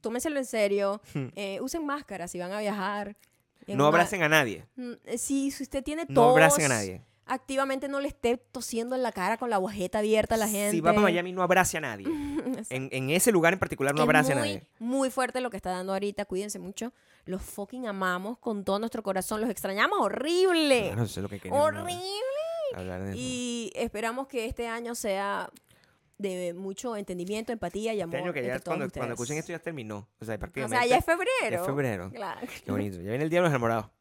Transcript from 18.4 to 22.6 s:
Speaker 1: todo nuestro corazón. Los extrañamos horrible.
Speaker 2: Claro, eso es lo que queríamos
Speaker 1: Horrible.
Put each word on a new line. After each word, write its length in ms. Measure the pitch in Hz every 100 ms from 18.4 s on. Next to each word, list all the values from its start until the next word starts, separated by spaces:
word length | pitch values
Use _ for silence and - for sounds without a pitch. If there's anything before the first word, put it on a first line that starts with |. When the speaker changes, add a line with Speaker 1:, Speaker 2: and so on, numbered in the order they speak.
| - 208
Speaker 1:
todo 140 | 190 196
nuestro 240 | 233 -
corazón. 400 | 196 190 180 214
Los 80 | 233
extrañamos 500 | 202 196 196 262 403
horrible. 840 | 220 208 277 349 370 339 302 254 196
Speaker 2:
Claro, 140 | 104
eso 160 | 110 -
es 20 |
lo 60 | 95
que 100 | 101
queríamos 280 | 185 262 302
Speaker 1:
Horrible. 340 | 311 339 349 370 403 508 554 640 659